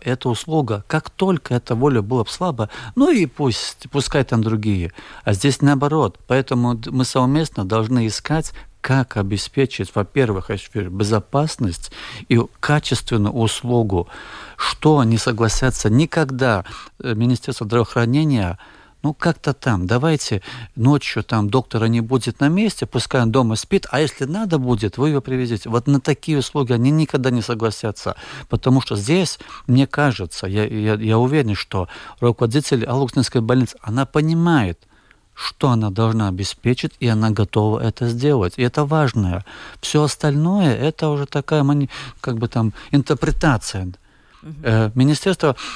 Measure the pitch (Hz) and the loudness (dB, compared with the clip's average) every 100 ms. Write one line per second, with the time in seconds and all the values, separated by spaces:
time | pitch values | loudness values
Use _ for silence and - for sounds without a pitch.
0 | - 127 127 113 - 156 120 104 - 156 | -2 -4 -2 -4 -2 -2 0 -4 -2 -4
1 | - - 190 170 - 123 - 117 143 123 | -4 -2 0 0 0 -4 -2 0 2 2
2 | 101 127 107 - 180 120 107 - - - | 0 -2 -2 -4 -4 -2 -6 -8 -8 2
3 | 285 269 151 - 143 107 - - - 143 | 4 4 0 0 -2 0 -6 -12 -6 -4
4 | - 147 123 117 110 110 107 95 85 - | 0 0 0 0 0 0 0 -2 -2 -8
5 | - - - 98 143 131 143 139 143 156 | -20 -8 -2 2 2 2 2 4 2 2
6 | 113 - - 131 131 127 120 117 123 131 | 0 -2 -2 0 2 0 0 -2 -4 -2
7 | 127 135 127 147 156 - 95 110 110 127 | 0 2 2 2 0 -4 -2 0 2 0
8 | 113 - - 156 - - - - - 131 | 0 -4 -2 -2 -2 -10 -18 -14 0 2
9 | 123 - 98 101 - - 135 - 95 - | 2 -2 -2 -2 -4 0 -2 -2 -6 -4
10 | 98 - 123 95 - 101 - 107 92 92 | -2 0 0 0 -4 -8 -6 -8 -6 -2
11 | 104 110 - 139 151 - 101 87 - - | 0 0 0 -2 -2 -2 -4 -4 -10 -16
12 | - - - 120 - - - 147 - 123 | -16 -16 0 2 2 -4 0 0 2 -4
13 | - 113 101 - 113 - 120 120 110 92 | -2 0 0 0 -2 -2 0 2 2 0
14 | 85 - - - - - - - 156 151 | -2 -10 -18 -18 -18 -8 -8 0 4 4
15 | 113 113 - 110 113 - 131 - 107 113 | 4 2 0 0 2 2 0 0 2 4
16 | 165 - 147 131 131 101 - - - _ | 2 0 -2 0 2 2 -2 -12 -20 _
17 | 131 107 120 123 - 127 107 117 113 123 | -6 0 2 0 -2 -6 0 0 2 2
18 | 117 139 156 127 90 87 - - - _ | 2 2 2 2 0 -4 -12 -20 -20 _
19 | 143 156 175 - - 117 - 101 90 120 | -6 -2 -2 0 -2 -2 0 0 2 2
20 | 156 151 - 98 - 123 113 - 120 147 | 2 0 -2 -4 -6 -14 -14 0 4 4
21 | - - - 113 104 127 - 117 113 117 | 0 -6 -2 0 2 0 0 0 2 0
22 | 113 131 120 - 139 175 220 - - 123 | 2 0 -2 0 0 2 0 -2 -4 -4
23 | - 135 117 120 120 110 - 196 - 135 | -2 0 2 4 2 0 0 -2 0 -2
24 | 156 - 135 190 220 160 127 117 107 - | -2 -2 -4 -4 -2 0 0 0 -2 0
25 | 147 143 127 131 123 113 - 117 143 143 | 0 0 -2 -4 -2 -4 -2 -2 2 0
26 | - 139 - 147 123 147 123 120 123 156 | 2 -2 0 -2 -2 -2 0 2 2 2
27 | 156 147 131 120 107 113 113 - 113 101 | 2 0 0 0 -2 -2 -2 -2 -6 -6
28 | 101 - - - - - 131 131 - 104 | -8 -10 -12 -16 -6 -2 2 2 2 -4
29 | 101 175 175 - - - - 123 135 - | 0 0 0 -6 -14 -14 2 2 4 2
30 | 147 107 90 - 95 101 107 107 107 104 | 0 0 -6 -8 -4 -2 -2 0 0 0
31 | 107 110 123 151 120 98 - 98 87 - | 2 2 4 2 0 -2 -4 -4 -4 -8
32 | - - 120 113 117 135 147 131 110 123 | -18 -2 0 2 2 0 0 0 0 0
33 | 131 143 123 127 113 127 123 - - 117 | 0 0 0 0 2 2 2 -4 -6 -2
34 | 135 151 156 165 170 160 95 85 _ _ | 0 0 2 2 4 4 2 -4 _ _
35 | _ _ _ - - - 139 117 107 98 | _ _ _ -12 -12 -2 2 2 0 0
36 | 113 110 104 92 98 - 120 123 - - | 0 2 0 -2 -6 -4 -2 0 -2 -2
37 | 120 110 110 104 101 113 107 107 113 - | 0 2 2 2 0 2 2 2 -2 -2
38 | 120 117 139 135 90 - 120 - 147 156 | -2 0 2 2 0 0 -2 0 0 2
39 | 139 113 95 87 - - - - - 151 | 2 2 0 -2 -8 -18 -20 -12 -2 0
40 | 151 - 156 143 160 202 170 110 143 - | 0 0 0 2 2 2 2 2 -2 -2
41 | 156 147 139 143 - 156 139 147 139 - | -2 -2 -2 -4 0 2 2 2 0 -6
42 | - - - 113 117 120 110 - - 143 | -16 -10 -6 -4 -2 0 -2 -2 -2 0
43 | 131 143 - - 165 117 - 98 92 90 | 0 0 0 2 2 2 -2 -8 -8 -10
44 | _ _ _ _ 151 147 156 113 107 120 | _ _ _ _ -18 -6 0 2 2 2
45 | 135 147 190 175 156 120 - | 2 2 0 0 0 0 -6